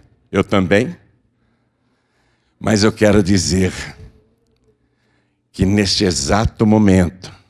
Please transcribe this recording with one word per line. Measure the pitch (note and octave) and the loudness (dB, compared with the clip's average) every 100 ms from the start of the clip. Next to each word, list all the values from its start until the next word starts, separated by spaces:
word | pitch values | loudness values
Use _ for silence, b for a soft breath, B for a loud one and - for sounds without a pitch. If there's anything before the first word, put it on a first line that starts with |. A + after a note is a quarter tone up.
| _ _ _ | _ _ _
eu | G2 | -4
também. | F#2+ G#2 F2+ G2+ B2+ F3 _ _ _ _ _ _ _ _ _ _ _ _ _ _ _ _ | -2 -2 0 0 -2 -8 _ _ _ _ _ _ _ _ _ _ _ _ _ _ _ _
Mas | G2+ G#2+ | -2 0
eu | G#2+ | 0
quero | - G#2+ G2+ | 2 2 2
dizer | F2 G2 D2+ F#2 F#2 - - - - _ _ _ _ _ _ _ _ _ _ _ _ _ _ | 2 0 0 -2 -2 -4 -14 -18 -20 _ _ _ _ _ _ _ _ _ _ _ _ _ _
que | - | -4
neste | F#2+ G#2 F#2+ - | -2 0 0 0
exato | G2+ E2 C#2 G#2 A2 - A2 | -2 -2 -2 -2 -2 -2 2
momento | G#2+ G2+ F#2 F2 - - - _ | 2 4 2 2 -4 -18 -20 _